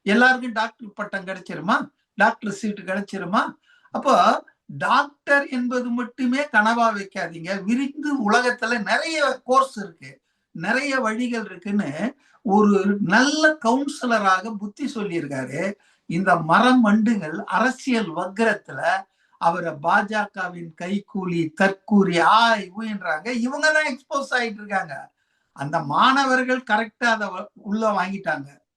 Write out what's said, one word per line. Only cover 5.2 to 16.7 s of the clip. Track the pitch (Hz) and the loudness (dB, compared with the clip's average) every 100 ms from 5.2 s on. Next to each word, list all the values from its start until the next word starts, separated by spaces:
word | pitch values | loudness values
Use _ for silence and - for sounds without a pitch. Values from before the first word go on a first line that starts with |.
| - 285 277 | 0 2 2
என்பது | 254 247 254 247 | -4 -2 -2 -2
மட்டுமே | 240 240 - 247 269 | -4 -6 -4 0 0
கனவா | 294 220 220 240 226 | 2 2 2 2 2
வைக்காதீங்க. | 208 196 190 170 165 165 196 | 0 -6 -8 -8 -8 -8 -6
விரிந்து | 190 240 277 302 294 269 | -2 -2 -2 -4 -4 0
உலகத்துல | 208 240 247 - 226 233 | 2 2 2 -2 -2 -2
நிறைய | 190 247 330 311 269 - | 0 -2 -2 0 0 -2
கோர்ஸ் | 247 262 262 214 | 2 2 2 -4
இருக்கு, | 180 - 135 - _ _ _ | -14 -16 -20 -20 _ _ _
நிறைய | 160 180 247 285 262 | -8 -2 -2 -2 -2
வழிகள் | 220 220 247 233 196 | -2 -2 -4 -4 -8
இருக்குன்னு | 185 202 202 156 151 226 - _ _ | -10 -4 -2 -2 -4 -6 -6 _ _
ஒரு | - 208 208 190 196 202 | 2 4 6 4 2 0
நல்ல | 165 220 285 302 311 311 | 2 4 4 4 2 2
கவுன்சிலராக | 226 262 285 - 247 220 196 190 226 208 | 0 0 -2 -6 -2 2 2 0 -2 -10
புத்தி | 208 - 247 | -10 -8 -6
சொல்லியிருக்காரு. | 220 180 165 143 131 127 143 196 - _ _ - | -6 -4 -4 -4 -6 -6 -6 -6 -6 _ _ -6
இந்த | 170 190 170 | -2 2 2
மரமண்டுகள் | 156 185 247 | 4 4 6